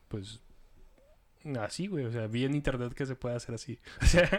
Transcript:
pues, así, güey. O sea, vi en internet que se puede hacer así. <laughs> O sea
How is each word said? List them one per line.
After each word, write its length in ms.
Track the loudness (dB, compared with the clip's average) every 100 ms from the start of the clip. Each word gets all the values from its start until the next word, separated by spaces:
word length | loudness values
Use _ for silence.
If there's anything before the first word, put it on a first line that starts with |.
| -10
pues, 340 | -10 -10 -14 -20 -20 -20 -20 -20 -20 -20 _ _ _ -8 -6
así, 280 | -6 -6 -6
güey. 180 | -4 -4
O 60 |
sea, 160 | -4 -4
vi 180 | 0 0
en 100 | 0
internet 380 | 0 -2 -2
que 120 | -4 -6
se 100 | -6
puede 200 | -6 -6
hacer 200 | -6 -10
así. 240 | -10 -14 -14
<laughs> 120 | 2
O 40 | 6
sea 220 | 8 8